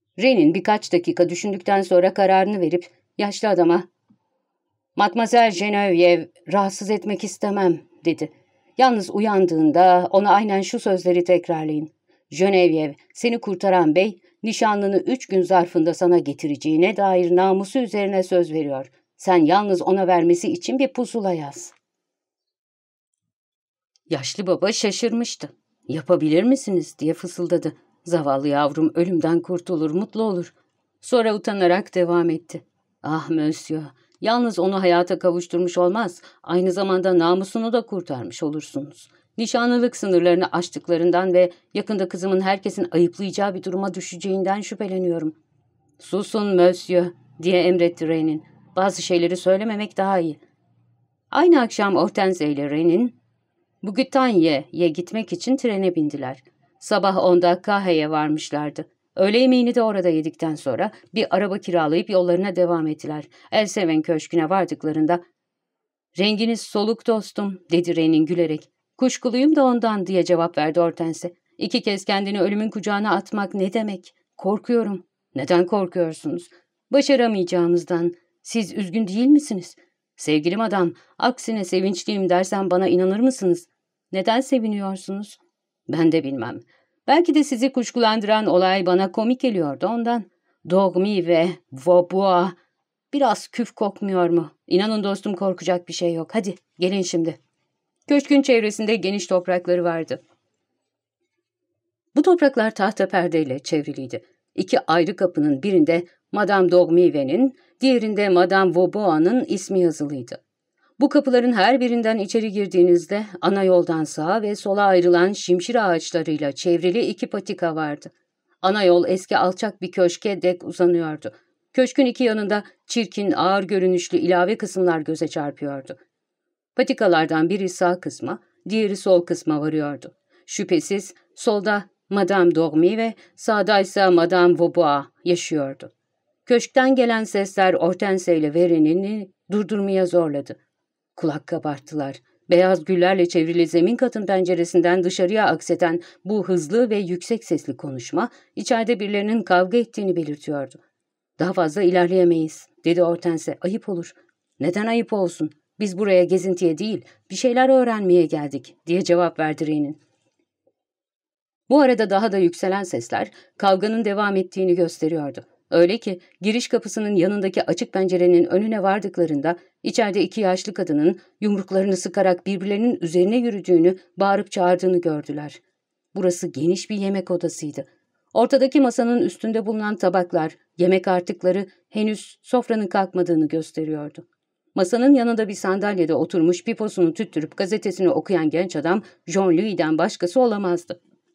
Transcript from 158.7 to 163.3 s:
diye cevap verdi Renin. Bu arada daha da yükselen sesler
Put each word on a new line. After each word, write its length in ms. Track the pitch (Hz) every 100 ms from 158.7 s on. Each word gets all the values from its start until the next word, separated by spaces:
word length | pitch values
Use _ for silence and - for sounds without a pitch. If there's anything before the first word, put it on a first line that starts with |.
| _ 160
diye 140 | 170
cevap 380 | 165 170 170 156
verdi 280 | 156 151 156
Renin. 300 | 151 143 156 _ _ _ _ _ _ _ _ _ _ _ _ _ _ _ _ -
Bu 100 | 277
arada 300 | 262 233 208
daha 220 | 196 220
da 60 | 196
yükselen 460 | 175 - 190 196
sesler 480 | 180 120 - 110 208